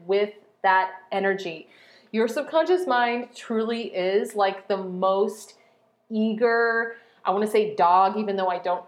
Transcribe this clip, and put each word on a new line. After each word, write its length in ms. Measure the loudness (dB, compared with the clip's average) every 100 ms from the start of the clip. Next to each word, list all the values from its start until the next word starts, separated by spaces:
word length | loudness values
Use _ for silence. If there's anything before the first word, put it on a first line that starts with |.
| -2
with 280 | 0 0 -6 _ _
that 300 | 2 2 2 -6 -8
energy. 580 | -2 -2 -2 -6 -12 -16 _ _ _ _
Your 160 | -2 -2
subconscious 600 | -2 -2 0 2 2 2
mind 420 | 0 0 -2 -6 -12
truly 580 | -4 -2 -2 -4 -6
is, 420 | -4 0 0 -2 0
like, 320 | 0 -2 -4
the 100 | -4
most 760 | -4 -2 0 2 0 -4 -16 -20 _ _ _ _ -8
eager, 840 | -2 -2 0 2 2 2 0 -4 -8 _ _ -2
I 60 |
wanna 160 | 0 2
say 280 | 2 0 2
dog, 420 | 4 6 4 2
even 180 | -2 -2
though 120 | -2
I 120 | -2
don't 260 | -2 -4